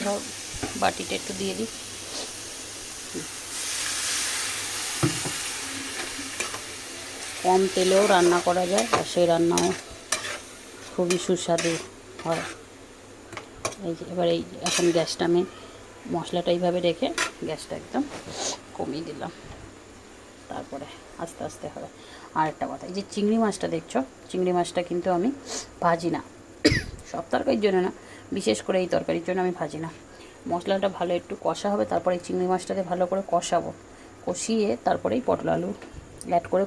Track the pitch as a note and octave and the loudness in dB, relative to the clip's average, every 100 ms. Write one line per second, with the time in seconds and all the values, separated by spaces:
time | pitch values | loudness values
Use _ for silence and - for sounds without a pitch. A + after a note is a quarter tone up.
0 | G3+ G3+ - - - - - G3+ G3 - | 0 -2 -4 -8 -8 -6 -6 0 0 0
1 | F3 F#3+ - F#3+ G3 F#3 A3+ - - - | -2 -4 -4 -4 -2 -2 -4 -6 -10 -10
2 | - - - - - - - - - - | -8 -8 -8 -10 -10 -10 -12 -10 -10 -10
3 | - - - - - - - - - - | -8 -8 -8 -8 -8 -6 -4 -2 -2 -2
4 | - - - - - - - - - - | 0 0 0 0 -2 -2 -4 -4 -4 2
5 | - - - - - - - C4+ - - | 2 2 -2 -4 -4 -6 -6 -6 -6 -6
6 | - - - - - - - - - - | -6 -6 -6 -4 -4 -6 -8 -10 -10 -10
7 | - - - - F#3 F#3 F#3+ F#3 F#3 F#3+ | -10 -10 -8 -2 4 6 6 4 6 8
8 | G#3 F#3 F3 F3 F3 F3+ F3+ G3+ A#3 E3+ | 8 8 8 6 4 4 4 2 4 2
9 | E3 F3+ E3+ E3 E3+ F3 F3 - - - | 2 4 6 6 6 4 2 0 -6 -14
10 | - - - - - - - - - - | -4 -4 -4 -8 -10 -16 -16 -16 -6 0
11 | F3 F3+ - F3+ - E3 E3+ E3 - - | 2 2 2 0 2 2 2 0 -4 -14
12 | - - E3 E3 - - - - - - | -16 -8 -2 -2 -2 -10 -16 -18 -20 -20
13 | - - - - - - - - F3+ E3 | -20 -20 -14 -14 -14 -10 -8 -6 -6 -6
14 | F3 F3 E3+ E3+ E3+ - F3 - F3 E3 | -4 0 2 2 0 -4 0 4 4 4
15 | D#3 - E3+ F3 F#3 - - - - - | 2 0 4 4 4 -4 -16 -18 -18 -16
16 | - E3+ - F3 F3 F3 F3+ F3 F3 D#3+ | -6 -4 -2 0 2 4 4 4 2 2
17 | - - - - D#3 D#3 - D#3 D#3 B3+ | -2 0 -4 -4 -6 -6 -6 -10 -4 -2
18 | C#4+ - - - - - - - D#3+ D3 | -2 -6 -10 -6 -6 -6 -10 -6 -4 -4
19 | E3+ D3+ E3+ - - - - - - - | -6 -8 -8 -10 -16 -16 -16 -18 -20 -20
20 | - - - - - - - C#3+ D3 - | -20 -20 -20 -20 -12 -10 -8 -10 -12 -14
21 | - - E3+ - D3+ - D3+ - - - | -16 -10 -10 -8 -10 -8 -10 -10 -12 -14
22 | - - - D#3 D#3 - B2+ C3+ - F#3+ | -18 -18 -4 0 0 0 -4 -4 -6 -6
23 | G3 G#3 G#3 A3+ G#3+ - E3+ E3 - B3+ | -4 2 4 6 4 2 0 -2 0 -2
24 | C4+ - - F#3 F3+ F3+ F3 F3+ F3 F3 | -2 -8 -6 0 4 4 2 0 0 0
25 | F#3 F3 A3+ C#4 - - - - F3 E3+ | 2 4 2 0 -6 -8 -10 0 4 4
26 | E3+ D3+ - - - - - - - - | 2 -2 -4 -16 -20 2 4 4 0 -10
27 | - - - B3+ C4+ A#3 G#3 F#3 F#3 - | -8 -8 -2 0 2 4 4 4 2 -2
28 | - - - F#3+ A3 G#3+ - F#3 F3 F#3+ | -14 -18 -6 -2 2 2 2 2 2 2
29 | E3+ E3+ E3+ F#3 F3+ F3 D3+ D#3 E3 - | 2 0 0 0 0 0 -4 -4 -8 -10
30 | - - - - - E3+ G3 G3 G3 F#3 | -18 -20 -20 -14 -2 -2 2 2 2 0
31 | F3 F3 - G3+ E3 D#3+ G3+ G3+ G#3+ F3 | 0 0 -2 -2 -2 0 2 2 2 2
32 | F3+ F3+ - F#3 F3+ F#3 F#3 G3 F3+ F3+ | 2 0 0 0 2 2 0 -2 0 0
33 | F3+ F#3+ G3 E3+ - E3+ D#3+ - - - | 2 2 2 0 2 0 0 -8 -16 -20
34 | - - - F3+ - A3+ G#3 A#3+ - F3 | -20 -8 -6 -4 0 2 2 2 2 2
35 | F#3 A#3+ A#3+ F3 E3 E3 F3+ - - - | 2 0 2 2 2 0 0 -6 -10 -16
36 | - - - F3 - F#3 | -16 -12 0 0 2 2